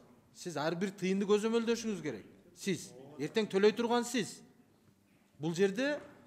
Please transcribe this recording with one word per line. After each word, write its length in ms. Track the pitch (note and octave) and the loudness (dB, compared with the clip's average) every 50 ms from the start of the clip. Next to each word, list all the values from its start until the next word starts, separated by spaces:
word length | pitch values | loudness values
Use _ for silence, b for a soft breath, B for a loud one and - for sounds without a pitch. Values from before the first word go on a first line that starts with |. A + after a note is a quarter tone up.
| - - - - - _ - | -20 -20 -20 -20 -20 _ -18
Сиз 220 | - - F3+ D#3 | -14 -10 -8 -4
ар 180 | C#3+ C#3+ E3 F3 | -2 -2 -2 -2
бир 140 | E3+ G3+ F#3+ | -2 -2 -4
тыйынды 340 | G3 - F3+ F#3 F#3+ G3 G#3 | -4 -2 0 0 0 2 2
көзөмөлдөшүңүз 760 | F#3 G#3 G#3 G#3 A3+ A3+ A#3 A3+ A3+ A#3 A3+ A3+ A3 G#3 F3 | 4 4 4 4 2 2 2 2 0 0 0 -2 -4 -4 -4
керек. 240 | D3+ D3 A#2 F#2+ - - - - - - - | -4 -6 -6 -8 -10 -16 -20 -20 -20 -20 -18
Сиз 360 | - - G3+ F3 - - - - - C3+ - - | -6 -2 -2 -2 -2 -4 -10 -16 -18 -18 -14 -8
эртең 300 | C#3 C#3 D#3 - A3+ G#3+ | -6 -6 -2 0 0 0
төлөй 240 | - F#3+ G3 G3+ G#3+ | 2 4 6 6 6
турган 320 | G#3 G#3+ A#3+ A3+ A#3+ A#3+ A#3 | 6 4 2 2 2 2 0
сиз. 380 | A#3 - B3 F3 - - - - - - - - _ _ _ _ _ _ _ _ _ _ _ _ _ _ - | 0 0 -2 -2 -2 -6 -14 -20 -20 -20 -20 -20 _ _ _ _ _ _ _ _ _ _ _ _ _ _ -6
Бул 140 | C#3+ E3 E3+ | -4 -2 2
жерде 460 | D#3 G3 G3 F#3+ A3 C4 C#4+ D4+ C#4 - - - - - | 2 2 2 2 2 0 0 0 -2 -6 -12 -20 -20 -20